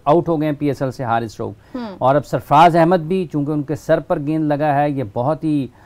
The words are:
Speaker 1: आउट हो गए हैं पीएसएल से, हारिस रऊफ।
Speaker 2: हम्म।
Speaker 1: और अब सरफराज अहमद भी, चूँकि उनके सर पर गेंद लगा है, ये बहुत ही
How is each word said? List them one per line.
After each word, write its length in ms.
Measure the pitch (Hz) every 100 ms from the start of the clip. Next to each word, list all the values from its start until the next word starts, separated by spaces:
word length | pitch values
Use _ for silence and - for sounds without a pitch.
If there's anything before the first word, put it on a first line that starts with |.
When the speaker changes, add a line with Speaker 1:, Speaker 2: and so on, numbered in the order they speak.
| 143
Speaker 1:
आउट 200 | 170 165
हो 100 | 160
गए 80 | 156
हैं 100 | 143
पीएसएल 360 | 147 127 135
से, 120 | 120
हारिस 360 | 120 117 113 -
रऊफ। 160 | 107 104 - 254
Speaker 2:
हम्म। 200 | 226 -
Speaker 1:
और 140 | 123 190
अब 80 |
सरफराज 520 | - 139 - 139 170 170
अहमद 240 | 165 185
भी, 260 | 156 190 165
चूँकि 260 | 151 143
उनके 240 | 151 139 143
सर 240 | - 160
पर 200 | 151 170
गेंद 260 | 143 160 151
लगा 220 | 143 151
है, 180 | 139 147
ये 120 | 139
बहुत 400 | 110 117 131 151
ही 280 | 160 147 120 -